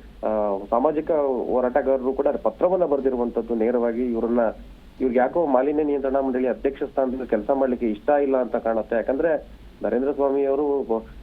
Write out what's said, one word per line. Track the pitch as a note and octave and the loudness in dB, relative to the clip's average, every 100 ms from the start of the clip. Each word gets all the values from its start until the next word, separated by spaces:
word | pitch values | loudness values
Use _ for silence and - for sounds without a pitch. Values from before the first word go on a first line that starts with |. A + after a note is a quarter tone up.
| - - | -20 -6
ಆ, | - G#2+ G#2 G2 G2+ | -2 0 0 -2 0
ಸಾಮಾಜಿಕ | A2+ C#3+ D3+ - D#3 C#3 B2 - | 2 2 0 0 0 2 0 0
ಹೋರಾಟಗಾರರು | B2 B2 C#3+ C3 C3+ B2+ | 0 2 0 2 0 0
ಕೂಡ | C3+ C#3+ | 0 0
ಪತ್ರವನ್ನ | C3+ - - F3 F#3 D#3+ | 0 -2 0 0 2 2
ಬರೆದಿರುವಂತದ್ದು | C#3 C3 B2 A#2+ A#2+ A2+ A#2 | 2 0 0 -2 -2 -2 0
ನೇರವಾಗಿ | A2 A#2+ A#2+ A#2 B2+ | 2 2 0 0 -2
ಇವ್ರನ್ನ, | A2+ A2+ A#2+ A2+ - - - - - | -2 0 2 0 -2 -16 -20 -18 -4
ಇವ್ರಿಗೆ | C3 A#2+ | 0 2
ಯಾಕೋ | B2 F3 D#3 | 2 2 2
ಮಾಲಿನ್ಯ | B2+ C#3 D3+ | 2 2 2
ನಿಯಂತ್ರಣ | D3+ C#3+ C3 C#3 | 2 0 0 0
ಮಂಡಳಿ | C3+ B2 B2+ | 0 0 0
ಅಧ್ಯಕ್ಷ | G#2+ C#3+ C3+ | 0 -2 -4
ಸ್ಥಾನದಲ್ಲಿ | C3+ - C3 C3 A#2+ | -4 0 0 -2 -2
ಕೆಲಸ | A2 G#2 | -2 0
ಮಾಡ್ಲಿಕ್ಕೆ | C3+ C3 A#2+ A#2 | 0 2 0 -2
ಇಷ್ಟ | G#2 - | -2 2
ಇಲ್ಲ | D3 C#3 C3 | 2 4 2
ಅಂತ | A#2 A#2 | 0 -2
ಕಾಣುತ್ತೆ. | A2+ A2+ - A#2 | -2 -2 0 -2
ಯಾಕಂದ್ರೆ | G#2+ C3+ E3 D3 - - - - | 0 0 0 0 -4 -20 -20 -8
ನರೇಂದ್ರ | - A#2+ C3+ | -2 0 0
ಸ್ವಾಮಿ | C#3 C#3 C#3 C#3 | 0 0 2 2
ಅವರು, | C#3 D3 C#3 B2 A2+ A2 - | 0 0 -2 0 -4 -4 -16